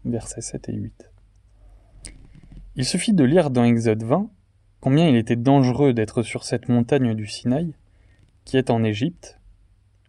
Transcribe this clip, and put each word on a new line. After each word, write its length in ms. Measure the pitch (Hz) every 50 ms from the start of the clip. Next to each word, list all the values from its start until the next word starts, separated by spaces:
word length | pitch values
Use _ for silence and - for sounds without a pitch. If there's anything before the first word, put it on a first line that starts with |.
| -
Versets 340 | 127 120 113 - - - 117
sept 300 | 117 - - 135 - -
et 40 | 110
huit. 380 | 107 101 - - _ - _ _ _ _ _ _ _ _ _ _ _ - - - - _ _ _ - - - - - - - - - - - - - - - -
Il 100 | - 131
suffit 280 | - - 180 - - 208
de 120 | 175 135
lire 240 | 123 156 185 160 143
dans 160 | 127 123 120
Exode 380 | 120 120 113 113 117 107 110 113
vingt 260 | 113 135 180 208 - _ _ _ _ _ _ _ _ _ _
combien 300 | - 131 135 151 175 165
il 80 | 127
était 180 | 117 110 - 120
dangereux 580 | 117 117 135 139 143 131 123 120 127 147 139 120
d'être 280 | 117 107 104 - 123
sur 240 | 110 - - 117 -
cette 240 | - 135 117 - -
montagne 440 | 120 120 117 117 147 139 127 117 110
du 140 | 110 107
Sinaï, 460 | 101 - - - 120 127 151 175 165 - _ _ _ _ _ _ _ _ _ _ _ _ _ _
qui 120 | - -
est 120 | 131 131 -
en 140 | 120 113 113
Égypte. 560 | 110 107 104 127 170 - - - - - _ _ - _ _ _ _ _ _ _ _ _ _ _